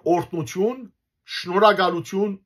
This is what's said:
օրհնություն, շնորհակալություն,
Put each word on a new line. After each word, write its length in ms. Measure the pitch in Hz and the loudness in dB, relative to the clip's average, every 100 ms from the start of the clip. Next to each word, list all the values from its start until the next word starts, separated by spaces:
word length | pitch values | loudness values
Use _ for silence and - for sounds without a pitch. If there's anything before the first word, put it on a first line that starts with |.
օրհնություն, 760 | - 175 - 170 139 180 208 262 233 _ _ _ - | 0 0 0 -6 -6 -2 -2 -2 -10 _ _ _ -12
շնորհակալություն, 1080 | - 175 180 214 202 180 170 - 190 208 196 | -10 -4 4 6 6 2 -2 -4 -4 -4 -4